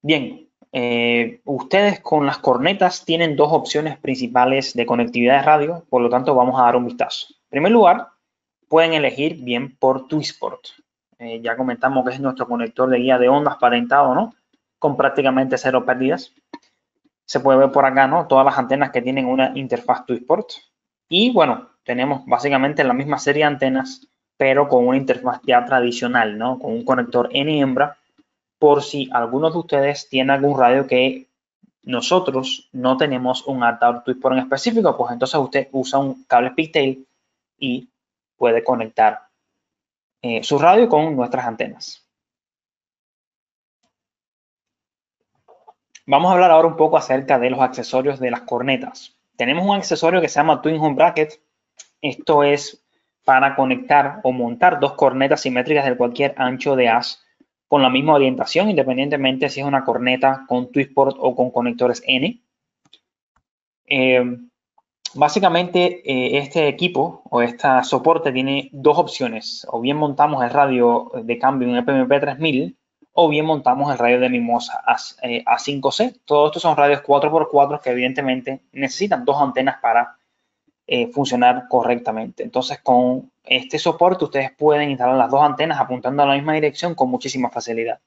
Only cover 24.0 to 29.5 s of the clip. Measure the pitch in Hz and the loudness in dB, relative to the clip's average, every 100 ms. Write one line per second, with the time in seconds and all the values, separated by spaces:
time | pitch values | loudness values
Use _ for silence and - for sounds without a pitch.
24 | _ _ _ _ 135 135 143 127 123 131 | _ _ _ _ 2 2 4 2 4 0
25 | 131 123 123 120 - 123 120 131 123 120 | 0 -2 -2 -6 2 2 2 0 0 -2
26 | 120 123 110 107 117 127 113 113 123 127 | -2 0 -2 -2 -6 -6 -6 -6 -2 -2
27 | 120 123 120 139 147 151 135 127 143 - | 0 -2 0 -2 -2 0 0 0 -2 -4
28 | _ _ _ _ _ _ 151 143 139 143 | _ _ _ _ _ _ 4 4 0 -8
29 | 131 127 117 127 160 | -4 -2 -2 -2 -2